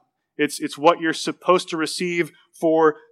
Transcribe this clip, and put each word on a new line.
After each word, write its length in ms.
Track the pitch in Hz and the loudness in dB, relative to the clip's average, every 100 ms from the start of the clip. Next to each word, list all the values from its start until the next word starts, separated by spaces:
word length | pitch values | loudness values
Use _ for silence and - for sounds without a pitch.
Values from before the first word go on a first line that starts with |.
| _ _ _ - | _ _ _ -4
It's, 240 | 147 - | -4 -4
it's 180 | 151 - | -10 2
what 220 | 151 175 | 2 2
you're 140 | 160 | -2
supposed 560 | 147 - 147 - 180 - | -4 -6 -2 2 2 0
to 80 | 165 | -6
receive 540 | 151 - 180 170 165 - _ - | -6 -4 -4 -2 -4 -8 _ -4
for 380 | 165 160 156 - _ | 0 4 2 2 _